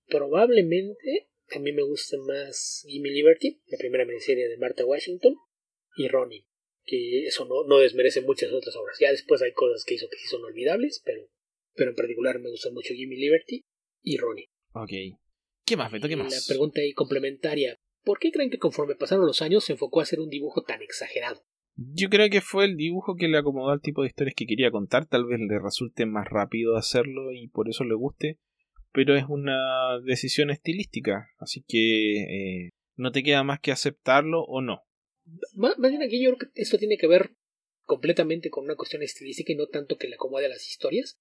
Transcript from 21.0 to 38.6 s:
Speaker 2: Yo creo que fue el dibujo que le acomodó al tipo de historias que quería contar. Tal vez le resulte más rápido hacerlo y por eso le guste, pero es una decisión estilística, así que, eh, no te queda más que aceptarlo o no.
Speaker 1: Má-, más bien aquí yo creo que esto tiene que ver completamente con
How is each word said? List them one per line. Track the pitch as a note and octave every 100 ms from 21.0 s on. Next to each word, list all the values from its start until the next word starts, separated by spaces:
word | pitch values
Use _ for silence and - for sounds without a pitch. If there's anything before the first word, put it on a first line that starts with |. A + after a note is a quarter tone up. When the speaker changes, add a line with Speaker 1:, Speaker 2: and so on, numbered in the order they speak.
| A2+ A#2 A#2+ - _ _ _ -
Speaker 2:
Yo | B2+ D#3 F#3+
creo | G#3 G#3+
que | G3+
fue | - G3 G3+
el | E3
dibujo | D#3+ F3+ - F3+
que | E3
le | D3+
acomodó | D3 C3+ C3
al | C#3+
tipo | D3+ C#3+
de | C3
historias | - C3+ -
que | A2
quería | A2 B2
contar. | G#2 G2 B2+ -
Tal | A#2+ A#2+
vez | A#2+
le | G#2 G#2
resulte | G2 - A#2+ - A2+
más | G#2+ F#2+
rápido | G#2+ G2+ A2+ A2+ A2
hacerlo | - B2 C3 C3+ C3
y | B2+ A#2
por | A2+ A2
eso | A2
le | B2 A2
guste, | C3+ - D3+ D#3 _ _ _ - -
pero | C3+ C3+ C#3
es | C#3
una | C#3+ C#3 C3+ C3 C3 B2+ B2 B2+
decisión | B2+ C3+ - D3
estilística, | C#3+ - F#3 - A#2 G#2 G2 - _
así | - C3+ -
que, | A2+ A2+ A2 G#2+ G#2 - G2 F#2+ F#2 F2
eh, | - _ -
no | B2+
te | C3+
queda | C#3 C#3+
más | C#3 C#3+
que | -
aceptarlo | C3 C#3+ - - C3+ D#3 E3
o | - C3
no. | B2 G2 _ _ _ _ _ E3 - G3
Speaker 1:
Má-, | A#3+ -
más | B3+
bien | D4
aquí | C4 B3
yo | B3+ B3+
creo | -
que | -
esto | G#3 G#3
tiene | G#3 G#3
que | D#3+
ver | F3+ F#3+ _ _ _ _ _ -
completamente | C#3+ D3+ E3+ D#3+ E3 D#3
con | C#3+